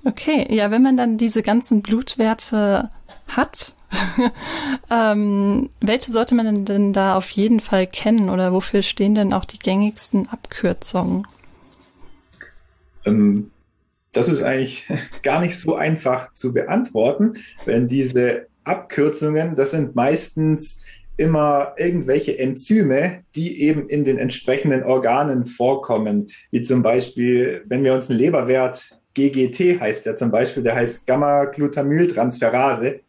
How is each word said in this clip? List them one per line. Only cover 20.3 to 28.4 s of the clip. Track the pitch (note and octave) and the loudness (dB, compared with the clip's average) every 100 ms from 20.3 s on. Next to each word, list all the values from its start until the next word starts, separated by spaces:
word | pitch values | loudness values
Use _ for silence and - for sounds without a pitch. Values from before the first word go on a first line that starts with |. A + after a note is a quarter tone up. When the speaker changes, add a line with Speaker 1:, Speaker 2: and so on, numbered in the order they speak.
| - D#3 D#3 - - - - - - | -2 0 0 -2 -6 -12 -20 -16 -2
Speaker 2:
immer | D#3+ D#3 D3 C#3+ C#3 - | 2 2 4 2 0 -2
irgendwelche | E3+ F3 C3 C#3+ D3 C3 | -2 -2 0 0 0 -2
Enzyme, | C3 B2+ - G#3+ E3 C3 F3 F3+ _ - | -2 -4 2 2 4 2 0 -4 _ -6
die | E3+ D3+ | -6 0
eben | D3 D3+ - | 0 0 -2
in | D3 | -2
den | C3+ C3 | 0 0
entsprechenden | B2+ - - C3+ D#3 C3 | -2 -4 -2 -2 0 0
Organen | B2+ C3 A#2 B2+ D3 C3 B2 | 2 0 2 2 2 0 -4
vorkommen, | - B2 C3+ - A2+ G#2+ G#2 G#2 - _ | -2 0 0 0 -2 0 -2 -4 -12 _
wie | B2 | -4
zum | A#2+ B2+ | 0 2
Beispiel, | A#2 B2 B2 - B2 B2 B2 - - | 4 2 0 -2 2 2 2 -4 -6
wenn | B2+ | 0
wir | C3+ | 2
uns | C3 B2+ | 2 0
einen | A#2 | 2
Leberwert, | C#3 E3 | 2 2